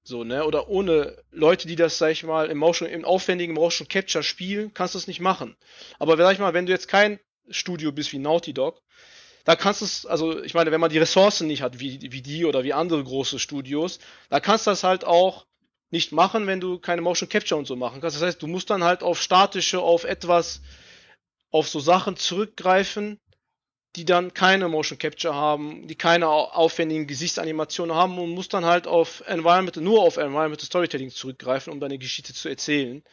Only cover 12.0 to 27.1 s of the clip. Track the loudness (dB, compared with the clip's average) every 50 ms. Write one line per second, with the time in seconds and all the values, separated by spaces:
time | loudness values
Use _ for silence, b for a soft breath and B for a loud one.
12 | -12 -14 -14 -12 -10 -10 -4 -2 0 0 2 0 0 0 0 0 0 0 0 -2
13 | -2 -2 -4 -4 -4 -4 -4 -6 -6 -6 -8 -8 -8 -4 -4 -2 -2 -4 -6 B
14 | B B B B B B -2 2 4 4 2 4 2 0 0 2 2 2 2 2
15 | 2 4 6 6 6 4 0 -4 -14 _ _ _ _ _ _ _ _ _ -6 -4
16 | -4 0 2 2 2 4 2 0 -2 -2 -4 -4 -4 -6 -6 -6 -4 -4 -2 -2
17 | 0 -2 -2 -2 -2 -2 -2 -2 -2 -2 -2 -2 -2 -4 -6 -6 -6 -8 -8 -8
18 | -8 -8 -4 -2 -2 -2 -2 -4 -6 -8 -6 -6 -4 -2 0 2 2 2 2 2
19 | 0 -2 -2 -2 0 4 6 6 6 4 2 -2 -4 -2 -2 0 2 4 4 4
20 | 2 -2 -6 -4 0 2 2 2 2 0 -6 b b b b b b b b b
21 | b b b b _ _ _ _ _ _ 0 0 0 0 -4 -2 2 2 2 2
22 | 2 -2 -6 -6 -6 -4 -4 -4 -4 -6 _ -2 2 2 4 4 2 0 -4 -8
23 | -8 -10 -12 -16 _ _ _ _ _ _ _ _ _ _ _ _ _ _ -16 -6
24 | 0 2 2 2 2 -2 -2 2 4 4 4 4 2 0 -2 -2 -4 -4 -6 -6
25 | -8 -8 -6 -6 -6 -4 -2 -2 0 0 -2 -2 -4 -10 -12 -14 -16 -16 -10 -2
26 | 2 2 4 4 4 4 4 2 2 2 2 2 2 4 2 0 -2 -2 -2 -4
27 | -4 -6